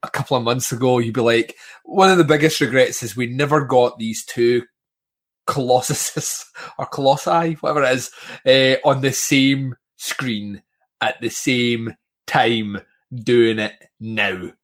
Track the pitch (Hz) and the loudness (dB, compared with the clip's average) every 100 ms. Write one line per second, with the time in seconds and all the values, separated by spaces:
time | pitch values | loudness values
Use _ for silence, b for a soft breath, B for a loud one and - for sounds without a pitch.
0 | - - 135 127 117 127 - 117 127 123 | -8 -8 -2 -2 -2 -4 -4 -2 0 2
1 | 117 117 117 117 - - B B - 196 | 0 0 2 2 0 -8 B B -6 2
2 | 190 185 151 151 156 - 135 131 127 - | 4 6 4 4 2 2 0 2 2 0
3 | 120 123 123 127 143 151 139 131 123 - | -10 -6 -6 -2 0 0 2 2 2 0
4 | 113 110 - - 120 120 120 _ _ _ | -6 -6 -10 0 2 2 -2 _ _ _
5 | _ _ _ _ - 143 123 123 - 147 | _ _ _ _ -6 -4 2 2 2 -6
6 | - - - - - - - - - - | -6 -6 -8 -10 -14 -20 -18 -12 -10 -2
7 | 135 139 - 170 165 156 - 147 131 131 | 2 2 2 0 0 -2 -2 0 2 0
8 | - B B B 135 135 131 131 151 135 | -4 B B B 4 4 4 2 2 2
9 | 135 131 - 139 135 139 135 120 _ _ | 0 -2 2 4 4 2 -2 -8 _ _
10 | - - 135 107 104 98 _ _ _ _ | -10 -6 -6 -6 -8 -12 _ _ _ _
11 | 110 - 117 - - 123 120 117 113 - | -6 -4 -8 -6 -2 0 0 -2 -6 -12
12 | _ _ - 139 117 117 107 101 - _ | _ _ -4 0 2 0 -4 -10 -14 _
13 | _ 127 110 120 113 110 107 - - _ | _ -10 2 4 4 2 -4 -8 -20 _
14 | 110 110 101 92 90 _ | -8 -2 -2 -4 -10 _